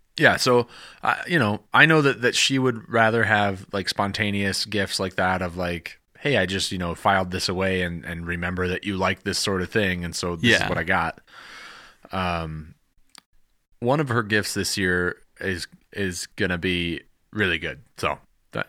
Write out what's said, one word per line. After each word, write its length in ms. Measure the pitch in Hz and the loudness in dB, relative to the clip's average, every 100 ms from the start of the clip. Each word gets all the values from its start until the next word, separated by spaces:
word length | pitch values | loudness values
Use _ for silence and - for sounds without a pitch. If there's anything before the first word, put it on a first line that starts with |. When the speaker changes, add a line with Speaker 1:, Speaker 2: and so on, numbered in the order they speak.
| _ - | _ 2
Speaker 1:
Yeah, 200 | 139 90 | 4 4
so, 280 | 127 123 117 - - - | 4 4 2 -6 -20 -6
uh, 120 | - - 123 | -2 -2 0
you 100 | 165 | 2
know, 220 | 107 104 - | 4 0 2
I 140 | 123 151 | 6 8
know 160 | 156 | 8
that, 200 | 139 110 | 4 4
that 120 | 120 | 2
she 240 | - - 135 | 2 2 2
would 300 | 127 113 - | 0 -2 0
rather 320 | 113 113 113 | 4 4 4
have, 400 | 107 104 101 95 - | 4 4 2 -2 -6
like, 160 | 98 95 | -6 -2
spontaneous 760 | - 101 95 104 101 98 92 | -2 -2 0 -2 0 -2 -2
gifts 340 | 107 101 95 - | -4 -2 -2 -2
like 160 | 95 - | -4 0
that 240 | 92 90 | 0 0
of, 160 | 90 85 | -2 -4
like, 440 | 87 87 - - _ - | -4 -6 -10 -18 _ -8
"Hey, 180 | 147 117 | -2 0
I 80 | 92 | 0
just, 240 | 95 - | -2 -4
you 60 | 95 | -4
know, 160 | 87 | -6
filed 360 | 85 107 98 92 | -2 2 2 0
this 180 | 90 - | -4 -4
away 340 | 92 95 92 | -2 0 0
and, 220 | 87 85 | -2 -6
and 220 | - 85 85 | -10 -10 -6
remember 420 | 87 87 92 90 | -4 -4 -2 -2
that 160 | 92 | -4
you 120 | 101 95 | -4 -2
like 260 | 92 98 | -2 -2
this 160 | 101 90 | -4 -4
sort 240 | - 95 | -2 -2
of 80 | 87 | -2
thing, 340 | 113 98 90 | 0 0 -2
and 100 | 87 | -6
so 220 | - 90 85 | -6 -6 0
this 140 | 117 | 2
Speaker 2:
Yeah. 140 | 104 | 4
Speaker 1:
is 40 | 98 | 2
what 100 | 85 | -2
I 40 | |
got." 360 | 82 92 82 - _ - - - - - - _ - | 0 0 -2 -6 _ -20 -20 -20 -20 -20 -20 _ -10
Um, 640 | 95 90 85 82 78 78 - _ _ _ - _ _ _ _ _ _ | -4 -2 -2 -6 -10 -14 -20 _ _ _ -20 _ _ _ _ _ _
one 200 | 120 147 | -2 0
of 80 | 139 | 0
her 140 | 120 | -2
gifts 320 | 107 107 98 | 0 0 0
this 220 | 101 92 - | -2 -2 0
year 400 | 92 90 90 - _ - | 0 0 -2 -6 _ -10
is, 260 | 95 90 - - _ | -6 -6 -8 -16 _
is 340 | - 98 85 - - | -6 -6 -6 -10 -4
gonna 220 | 98 87 | -2 0
be 440 | 92 90 85 80 - _ _ | 0 0 -2 -6 -10 _ _
really 260 | 104 98 82 | -2 0 -2
good. 220 | 80 65 - - | -4 -10 -16 -6
So 220 | 78 71 _ _ _ | -4 -4 _ _ _
that, 140 | - | -10